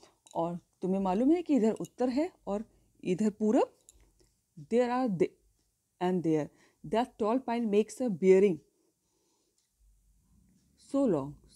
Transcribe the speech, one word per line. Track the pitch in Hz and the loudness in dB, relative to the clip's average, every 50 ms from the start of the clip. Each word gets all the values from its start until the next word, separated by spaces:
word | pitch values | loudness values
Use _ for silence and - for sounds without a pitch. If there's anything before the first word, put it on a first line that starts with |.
| - - _ _ _ _ - | -20 -20 _ _ _ _ -6
और | - 165 170 175 175 - _ _ _ | -6 -4 -4 -6 -8 -12 _ _ _
तुम्हें | - 180 190 196 | -4 -4 -2 -2
मालूम | 196 190 180 202 254 269 | 0 0 0 2 2 2
है | 330 359 | 2 2
कि | 330 - 294 | 0 0 2
इधर | 247 202 226 | 2 2 2
उत्तर | 208 - 170 - _ - 240 262 | 0 -2 -6 -12 _ -4 -4 -2
है | 233 269 320 370 - _ _ - | 0 -2 -2 -4 -6 _ _ -8
और | 196 208 226 - _ _ _ _ _ _ - | -8 -8 -8 -10 _ _ _ _ _ _ -4
इधर | - 185 165 214 214 | -4 -2 0 0 -2
पूरब। | 202 - 220 214 220 302 480 - - _ _ - - _ _ _ _ _ _ _ _ _ _ _ _ 175 | -2 0 0 2 2 2 2 0 -4 _ _ -20 -20 _ _ _ _ _ _ _ _ _ _ _ _ -20
There | 143 - 220 240 247 240 | -8 -2 0 0 0 0
are | 240 254 262 247 190 156 | 0 -2 -2 -2 -2 -2
the, | 185 - - _ _ _ _ _ _ _ _ _ _ _ _ _ 180 | -2 -2 -4 _ _ _ _ _ _ _ _ _ _ _ _ _ -2
and | 180 185 180 160 | -2 -2 0 0
there, | 165 156 151 147 156 - _ _ _ _ _ - 156 180 | 0 0 0 -2 -4 -10 _ _ _ _ _ -10 -4 -2
that | 220 254 - - - 214 | -2 -2 -2 -4 -4 -2
tall | 202 233 262 254 - | -2 -2 -2 -2 -4
pine | 233 240 240 214 | -4 -4 -2 0
makes | 196 208 220 - - - | 0 0 0 0 -4 -6
a | 262 247 | -6 -4
bearing | 190 147 190 190 185 190 196 208 170 147 - _ _ _ _ _ _ _ _ _ _ _ _ _ _ _ _ _ _ _ _ _ _ _ _ _ _ _ _ _ _ _ _ _ _ _ _ _ _ _ _ _ _ _ - - - | -4 2 4 6 6 6 6 4 2 -2 -8 _ _ _ _ _ _ _ _ _ _ _ _ _ _ _ _ _ _ _ _ _ _ _ _ _ _ _ _ _ _ _ _ _ _ _ _ _ _ _ _ _ _ _ -12 -4 -2
so | 277 277 240 | 0 2 2
long, | 175 143 135 143 147 - - - - | 2 0 -2 -4 -10 -16 -20 -20 -20